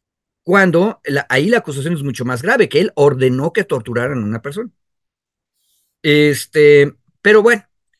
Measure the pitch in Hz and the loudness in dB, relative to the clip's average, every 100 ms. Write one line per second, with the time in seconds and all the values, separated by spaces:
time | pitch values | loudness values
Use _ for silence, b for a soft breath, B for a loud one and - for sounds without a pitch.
0 | _ _ _ _ - 196 190 165 208 - | _ _ _ _ -2 2 2 2 -2 -4
1 | - 135 - 131 175 240 - 139 147 165 | -6 -6 -2 -2 0 -2 -4 -10 -8 -6
2 | 139 127 123 120 170 254 185 147 214 - | -8 -8 -8 -6 -4 0 0 0 -2 2
3 | 143 131 131 127 156 - - 135 117 117 | 0 2 -2 -2 -4 -4 -4 -6 -6 -6
4 | 123 131 104 113 143 175 240 _ _ _ | -4 -6 -6 -8 -10 -12 -14 _ _ _
5 | _ _ _ _ _ _ _ _ _ _ | _ _ _ _ _ _ _ _ _ _
6 | 156 147 147 135 - 156 147 147 143 - | 0 2 2 0 -4 2 6 6 4 -2
7 | _ _ 202 214 220 226 _ _ _ | _ _ 2 4 4 0 _ _ _